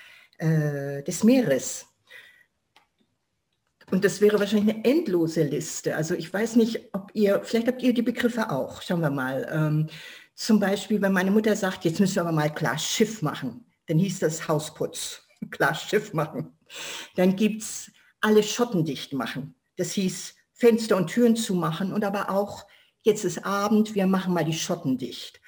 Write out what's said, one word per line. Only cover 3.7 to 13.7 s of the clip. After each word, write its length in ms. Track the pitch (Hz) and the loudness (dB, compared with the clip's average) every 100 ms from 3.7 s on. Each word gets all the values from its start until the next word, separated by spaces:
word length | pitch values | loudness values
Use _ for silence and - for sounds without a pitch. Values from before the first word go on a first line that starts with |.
| _ - | _ -4
Und 140 | 185 | 0
das 160 | 190 190 | 2 4
wäre 180 | 208 208 | 4 4
wahrscheinlich 360 | 202 214 208 | 2 2 2
eine 100 | 214 | 2
endlose 580 | 226 302 339 180 165 170 | 2 2 2 0 2 2
Liste. 540 | 147 139 - - 160 - | 0 0 -6 -6 -4 -4
Also 180 | 156 | -2
ich 180 | 175 160 | -4 -4
weiß 240 | 190 226 233 | -4 2 4
nicht, 340 | 220 220 - | 2 0 -8
ob 180 | 190 - | -10 -8
ihr, 280 | 214 202 202 | 0 2 2
vielleicht 260 | - 226 240 | 0 0 0
habt 140 | 247 | 0
ihr 100 | 254 | 0
die 100 | 233 | 2
Begriffe 480 | 226 240 247 240 214 | 0 0 -2 -2 -4
auch. 320 | 135 - - | -4 -6 -10
Schauen 180 | - 180 | -4 -2
wir 100 | 156 | 0
mal. 380 | 139 127 135 - | -2 -4 -4 -4
Ähm, 360 | 156 156 151 156 - - - - | -2 0 0 -2 -6 -18 -20 -20
zum 260 | - - 214 | -8 2 2
Beispiel, 420 | 196 196 - 208 | 4 -2 -2 0
wenn 100 | 190 | 2
meine 180 | 190 185 | 2 2
Mutter 260 | 208 214 208 | 2 2 2
sagt, 280 | 185 185 | -2 -2
„Jetzt 160 | 170 160 | -2 2
müssen 160 | 190 180 | 2 2
wir 60 | |
aber 100 | 170 | 0
mal 200 | 160 151 | 0 0
klar 260 | 151 139 139 | 0 -2 -2
Schiff 440 | - - 214 - | -4 0 0 0
machen“, 440 | 151 - 127 - - | -4 -4 -8 -10 -18